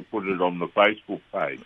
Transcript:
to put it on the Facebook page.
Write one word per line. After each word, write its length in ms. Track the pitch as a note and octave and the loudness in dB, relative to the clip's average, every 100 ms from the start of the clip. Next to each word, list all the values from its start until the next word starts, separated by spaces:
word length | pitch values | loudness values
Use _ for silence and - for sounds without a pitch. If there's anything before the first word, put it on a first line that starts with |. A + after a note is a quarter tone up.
to 60 | E2 | -4
put 160 | A2 F#2+ | -6 -4
it 140 | F#2 | 0
on 180 | F2+ F2 | 0 0
the 80 | E2+ | -4
Facebook 540 | - G#2 G#2+ - F#2 - | 4 4 4 -8 -12 -8
page. 260 | G2 D2+ C2 | -4 -4 -6